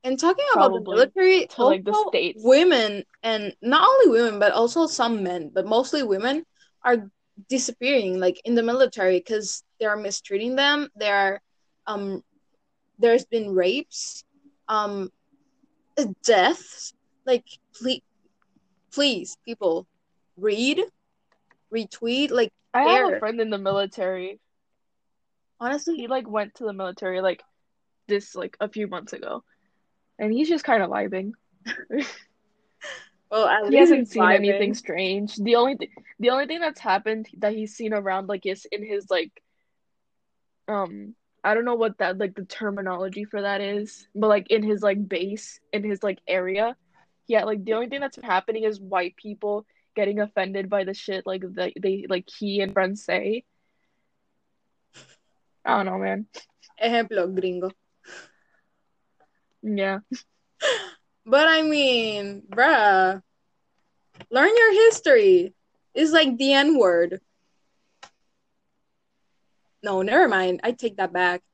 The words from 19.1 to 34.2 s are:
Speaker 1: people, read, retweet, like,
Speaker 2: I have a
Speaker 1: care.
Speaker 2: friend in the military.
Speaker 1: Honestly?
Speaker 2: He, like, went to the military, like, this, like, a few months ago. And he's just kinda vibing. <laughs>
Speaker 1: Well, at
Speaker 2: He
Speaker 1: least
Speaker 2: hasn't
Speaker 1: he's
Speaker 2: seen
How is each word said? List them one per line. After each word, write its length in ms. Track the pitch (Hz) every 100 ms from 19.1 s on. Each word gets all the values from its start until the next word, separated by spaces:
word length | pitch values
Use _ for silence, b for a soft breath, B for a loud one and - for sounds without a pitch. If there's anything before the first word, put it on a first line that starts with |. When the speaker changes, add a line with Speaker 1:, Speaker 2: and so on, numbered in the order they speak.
| 214 - - -
Speaker 1:
people, 420 | 233 185 165 190 _ _ _ _ -
read, 480 | 208 208 247 302 - _ _ _ _ _ _ _ _
retweet, 600 | 226 208 - 233 254 294
like, 200 | 240 226 _ _
Speaker 2:
I 100 | 240
have 220 | 294 381 403
a 40 |
Speaker 1:
care. 80 | 214
Speaker 2:
friend 200 | 214 233
in 100 | 220
the 80 | 202
military. 840 | 196 196 196 - 185 185 185 208 _ _ _ _ _ _ _ _ _ _ _ _
Speaker 1:
Honestly? 380 | 240 294 311 320
Speaker 2:
He, 120 | 233
like, 200 | 262 214
went 260 | 208 208 _
to 100 | 226
the 80 |
military, 480 | 196 190 185 190 185
like, 200 | 185 - _ _ _ _ _ _ -
this, 280 | 202 202 190
like, 220 | 190 -
a 80 | 208
few 200 | 214 208
months 260 | 180 214
ago. 320 | - - - _ _ _ _ _ _ _ _
And 140 | 214
he's 160 | 226 311
just 160 | 330 233
kinda 200 | 220 185
vibing. 440 | 208 202 185 196 - _ _ 226
<laughs> 540 | - - 277 269 - _ _ _ _ _ _ B B B B _
Speaker 1:
Well, 160 | 214 214
at 160 | 208
Speaker 2:
He 60 | 208
Speaker 1:
least 80 | 277
Speaker 2:
hasn't 200 | 349 269
Speaker 1:
he's 100 | 233
Speaker 2:
seen 120 | 233